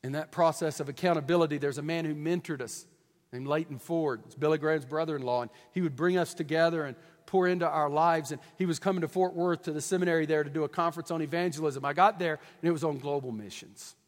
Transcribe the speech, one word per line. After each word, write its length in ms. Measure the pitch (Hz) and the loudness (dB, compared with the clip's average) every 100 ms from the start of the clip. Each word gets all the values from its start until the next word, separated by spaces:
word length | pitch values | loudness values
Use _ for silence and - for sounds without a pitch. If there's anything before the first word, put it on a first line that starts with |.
In 100 | 131 | -4
that 200 | 147 156 | -6 -6
process 480 | - 165 156 160 147 | 2 2 4 -4 -4
of 80 | 143 | -8
accountability, 680 | 139 180 165 139 170 160 147 | -2 2 2 2 2 4 2
there's 200 | 143 139 | -2 -2
a 40 | |
man 220 | 151 165 | -4 -2
who 100 | 160 | -4
mentored 480 | 151 151 175 - 151 | -4 -2 -2 -4 -8
us 240 | 117 - - _ _ _ _ | -8 -12 -16 _ _ _ _
named 140 | 123 135 | -10 -2
Leighton 320 | 151 165 131 | -2 -2 -10
Ford. 440 | - 165 156 117 - | -4 -2 -2 -4 -10
It's 80 | |
Billy 240 | - 151 156 | -2 0 2
Graham's 280 | 151 147 127 | 2 0 -2
brother-in-law, 560 | 156 160 147 127 123 | -4 -4 -4 -2 -2
and 80 | 120 - - | -2 -12 -8
he 100 | 185 | -2
would 120 | 175 | -2
bring 220 | 131 175 180 | 0 2 2
us 180 | 165 | 0
together 500 | - 151 160 165 165 | -4 -2 2 4 2
and 120 | 143 - - _ - | -6 -10 -18 _ -2
pour 200 | 190 180 | 2 4
into 220 | 180 165 | 4 2
our 220 | 156 147 | 4 2
lives. 420 | 147 170 165 143 | 4 4 4 0
And 80 | 151 - - | -8 -10 -2
he 100 | 185 | 0
was 120 | 160 | 2
coming 240 | 196 190 | 0 0
to 60 | 160 | 0
Fort 260 | 185 185 | 2 0
Worth 280 | 175 175 165 | 2 0 0
to 80 | - | -2
the 80 | 151 | -6
seminary 460 | - 185 180 165 156 | -2 0 2 2 2
there 160 | 156 | 0
to 80 | 147 | 0
do 140 | 151 | -2
a 40 | 147 | -2
conference 420 | - 170 165 165 | 0 -2 -2 -6
on 100 | 165 | -4
evangelism. 600 | 151 165 180 147 156 135 | -2 -2 -2 -2 -4 -2
I 80 | 139 | -4
got 260 | 143 196 202 | 4 4 4
there, 220 | 170 151 - - | -4 -4 -10 -4
and 60 | 165 | 0
it 40 | |
was 100 | 165 | 0
on 160 | 156 143 | 0 -2
global 320 | 139 143 127 | -4 -4 -4
missions. 640 | 110 101 - 90 101 - - | -8 -10 -14 -18 -20 -20 -20